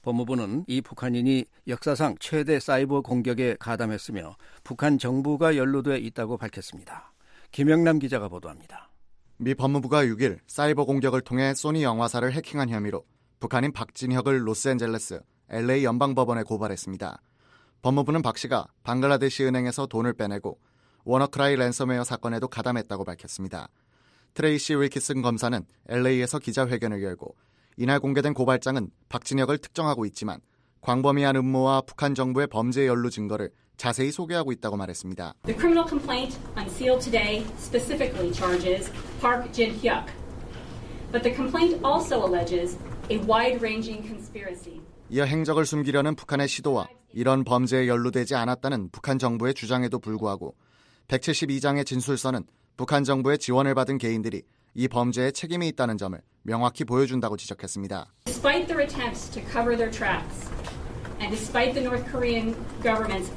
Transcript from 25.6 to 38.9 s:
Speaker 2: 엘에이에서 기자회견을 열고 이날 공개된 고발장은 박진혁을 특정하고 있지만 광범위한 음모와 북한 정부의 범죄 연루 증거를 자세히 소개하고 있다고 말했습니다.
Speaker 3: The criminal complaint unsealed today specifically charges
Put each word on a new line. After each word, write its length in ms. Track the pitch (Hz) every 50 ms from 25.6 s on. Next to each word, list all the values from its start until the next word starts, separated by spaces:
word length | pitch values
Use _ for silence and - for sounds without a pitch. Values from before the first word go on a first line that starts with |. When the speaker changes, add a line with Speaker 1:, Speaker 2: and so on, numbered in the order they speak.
| 85 _ _ _ _ -
Speaker 2:
엘에이에서 520 | 117 123 127 131 131 123 123 123 - 151
기자회견을 600 | - - 110 135 131 120 123 110 117 110 107 98
열고 360 | 98 95 90 - - - - _ _ _ _ _ _ _ _
이날 240 | - 123 127 143 143
공개된 340 | - 135 139 143 139 147 147
고발장은 560 | 135 127 127 131 123 - 131 135 131 101 85 _ _ _ _
박진혁을 500 | - 120 - - 135 135 131 123 147 151
특정하고 460 | - - _ - 160 151 143 120 110
있지만 340 | 101 - - 107 107 80 64 _ _ _ _ _ _ _ _
광범위한 560 | - - 123 127 131 143 139 143 143 139 135
음모와 460 | 131 127 131 131 131 131 135 135 135
북한 340 | 131 - - - 147 143 139
정부의 320 | 131 131 127 127 135 147 139
범죄 400 | - 110 113 123 123 135 139 127
연루 200 | 123 120 120 120
증거를 420 | - 104 104 101 107 104 104 - _ _ _ _ _
자세히 340 | - - 123 113 127 131 143
소개하고 400 | 147 - 180 160 175 170 156 135
있다고 260 | 120 - - 110 101 101
말했습니다. 560 | 95 90 87 - - 92 92 85 87 85 - _ -
Speaker 3:
The 120 | - 226
criminal 320 | - - 339 339 330 330 320
complaint 520 | 320 277 - - 247 247 269 262 - - - - - -
unsealed 460 | 196 185 - - 254 254 254 254 -
today 420 | 247 226 226 214 208 214 220 220 - -
specifically 760 | - - - - 233 - - 277 - 269 247 - 185 175 175
charges 580 | 175 - 190 180 180 175 180 185 185 196 190 -